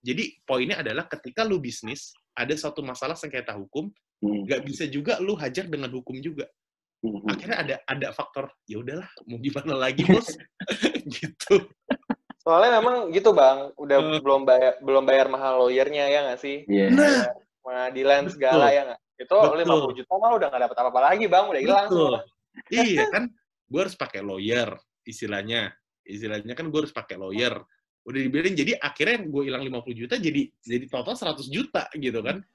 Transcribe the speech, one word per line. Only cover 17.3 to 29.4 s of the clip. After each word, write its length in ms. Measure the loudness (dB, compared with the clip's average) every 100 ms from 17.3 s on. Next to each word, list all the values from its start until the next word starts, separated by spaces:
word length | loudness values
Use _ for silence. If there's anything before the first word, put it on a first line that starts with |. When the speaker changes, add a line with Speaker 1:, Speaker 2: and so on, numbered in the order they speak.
| -6 _ _
Speaker 3:
pengadilan 560 | -10 -6 -4 -2 4 4 4
Speaker 1:
Betul. 40 | -2
Speaker 3:
segala, 300 | 2 6 6
ya 100 | 4 0
nggak? 80 | -10 _ _
Itu 160 | 2 4
Speaker 1:
Betul. 160 | 6 4
Speaker 3:
lima 140 | 2 2
puluh 160 | 2 -6
juta 160 | -4 0
mah 120 | 2 2
udah 120 | 0
nggak 100 | 0 -2
dapet 80 | 0
apa-apa 200 | 0 4
lagi, 240 | 4 2 4
Bang, 160 | 4 4
udah 120 | 0
hilang 260 | 4 4 4
Speaker 1:
Betul. 80 | 2
Speaker 3:
semua. 240 | 2 0 -6 _ _ -20 -6
Speaker 1:
Iya, 360 | 0 2 2 2
kan? 160 | 0 -4 _ _ _ _
Gue 100 | -4 -4
harus 80 |
pakai 260 | -4 -10 -8
lawyer, 480 | -10 -6 -2 -2 -2 -6 _ _ -18
istilahnya. 640 | -12 -6 -6 -4 -4 -6 -10 _ _
Istilahnya 560 | _ -12 -8 -8 -10 -10
kan 80 | -4
gue 100 | -4
harus 60 | -4
pakai 260 | -8 -12 -12
lawyer. 380 | -8 -2 -2 -4 -14 _ _ _
Udah 180 | -10 -4
dibiarin, 360 | -2 -2 -2 -2
jadi 180 | -2 -2
akhirnya 420 | -6 -4 -2 -2
yang 60 | -4
gue 120 | -6